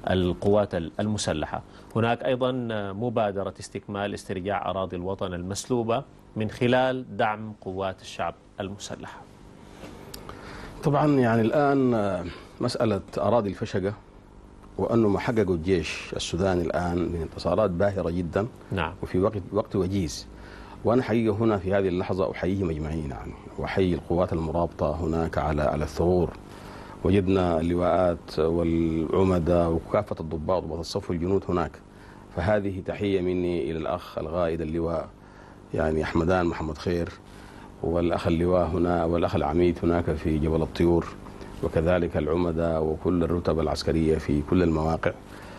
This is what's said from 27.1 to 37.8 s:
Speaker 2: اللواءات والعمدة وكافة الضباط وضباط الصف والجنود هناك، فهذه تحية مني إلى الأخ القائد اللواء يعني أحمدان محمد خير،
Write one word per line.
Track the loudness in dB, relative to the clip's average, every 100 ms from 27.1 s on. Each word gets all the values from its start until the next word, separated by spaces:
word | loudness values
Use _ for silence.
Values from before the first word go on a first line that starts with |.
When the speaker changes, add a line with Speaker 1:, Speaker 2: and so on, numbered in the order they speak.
| 4 4 4 4 2
Speaker 2:
اللواءات | 2 2 4 4 4 2 -4 0
والعمدة | 2 2 2 2 2 0 0 4 4 4 4 4 4
وكافة | 0 0 0 0 -4
الضباط | -6 -4 0 0
وضباط | -2 -6
الصف | -4 -4 -2
والجنود | -2 2 2 2
هناك، | 0 0 -6 -20 -20 -20 -20 -10 -2
فهذه | 2 2 0 -4 -6
تحية | -2 0 2
مني | 2 0 0 0 -2
إلى | -2
الأخ | -2 -4 -6 -8
القائد | -4 0 0 0
اللواء | -2 -2 -2 -2 -6 -12 -20 -20 -20 -20 -8
يعني | -2 0 0
أحمدان | 0 0 2 2 2
محمد | -2 -4 -4
خير، | -2 -2 -2 -8 -18 -20 -20 -18 -18 -6